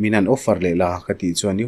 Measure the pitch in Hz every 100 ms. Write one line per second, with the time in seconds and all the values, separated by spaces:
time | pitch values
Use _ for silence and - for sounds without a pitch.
0 | 107 110 95 131 - 90 90 87 90 90
1 | - 92 90 85 104 95